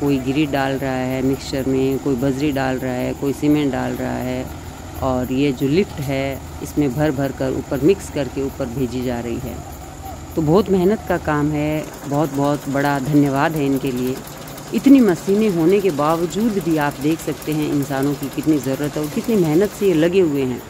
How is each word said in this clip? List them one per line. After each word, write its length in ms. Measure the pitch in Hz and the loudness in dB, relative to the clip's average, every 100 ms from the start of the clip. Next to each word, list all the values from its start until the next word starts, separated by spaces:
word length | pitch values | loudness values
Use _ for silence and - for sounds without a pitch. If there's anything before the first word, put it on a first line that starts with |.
कोई 180 | 143 135 | 0 0
गिरी 280 | 131 139 151 | 0 0 0
डाल 260 | 139 135 | 0 0
रहा 240 | 135 135 131 | -2 -2 -2
है 260 | 127 131 | -2 0
mixture 420 | 131 135 - 139 131 | 0 -2 -4 -4 0
में, 300 | 131 135 135 | 0 0 0
कोई 180 | 147 123 | 0 0
बजरी 360 | 139 131 151 | 0 0 0
डाल 240 | 135 131 131 | 0 -2 -2
रहा 160 | 131 | -4
है, 220 | 123 127 | -4 -4
कोई 180 | 127 139 | -4 -4
cement 400 | 127 147 151 143 | 0 2 2 2
डाल 200 | 127 127 | 0 -4
रहा 260 | 123 127 123 | -4 -4 -4
है 280 | 127 127 127 - - - - - | -4 -6 -8 -12 -14 -14 -14 -6
और 300 | 135 127 127 | -2 -2 -2
ये 200 | 131 143 | 0 0
जो 160 | 123 135 | 0 0
lift 320 | 160 202 - | 2 0 -4
है 400 | 135 135 139 131 - - | -4 -4 -4 -6 -10 -12
इसमें 320 | 147 - 147 | -6 -2 0
भर 160 | 123 151 | 2 0
भर 220 | 135 139 | 0 -2
कर 200 | - 131 | -2 -4
ऊपर 280 | 120 127 139 | -4 -4 2
mix 300 | 151 190 - | 2 2 -2
करके 320 | 147 127 139 | -6 -4 -4
ऊपर 240 | 135 135 131 | -6 -4 -6
भेजी 360 | 120 123 127 | -4 -4 -2
जा 180 | 123 120 | -4 -4
रही 180 | 117 113 | -4 -6
है। 340 | 123 - - - - - - - - - | -6 -10 -12 -14 -14 -14 -14 -14 -8 -2
तो 60 | |
बहुत 280 | 151 180 214 | 4 4 4
मेहनत 300 | 190 180 220 - | 4 4 2 0
का 100 | 175 | -2
काम 320 | - 147 147 | 0 0 0
है, 340 | 151 151 156 - - 143 | 0 0 -2 -6 -10 -4
बहुत 260 | 143 156 | 0 0
बहुत 340 | 139 143 147 143 | 0 0 0 -2
बड़ा 300 | 135 143 139 | 0 2 0
धन्यवाद 540 | 131 151 143 135 156 | 2 4 4 2 0
है 140 | 156 139 | 0 0
इनके 240 | 135 139 | 0 -2
लिए। 240 | 123 127 131 - - - - - | -2 -2 -4 -10 -16 -16 -14 -6
इतनी 260 | 226 262 269 | 4 8 8
मशीनें 500 | 214 160 - 202 220 | 8 4 2 2 4
होने 300 | 170 160 202 | 4 4 4
के 100 | 185 | 4
बावजूद 600 | 143 147 165 175 170 233 | 2 2 2 0 0 0
भी 240 | 202 160 156 | 0 2 2
आप 180 | 143 139 | 0 0
देख 160 | 143 160 | 0 0
सकते 340 | - 147 - | -2 -6 -4
हैं 200 | 151 147 | -2 0
इंसानों 420 | 143 139 135 143 | 0 0 -2 -2
की 140 | 143 139 147 | -2 -6 -4
कितनी 220 | 151 151 | 0 0
ज़रूरत 380 | 127 131 147 151 | 0 -2 -2 -4
है 60 | |
और 80 | 151 | -4
कितनी 220 | 143 - 220 | -4 2 2
मेहनत 340 | 160 151 202 | 4 4 2
से 160 | - 202 | 2 2
ये 80 | |
लगे 260 | 160 165 190 | 4 4 4
हुए 220 | 165 143 | 2 2
हैं। 200 | 131 117 | -2 -4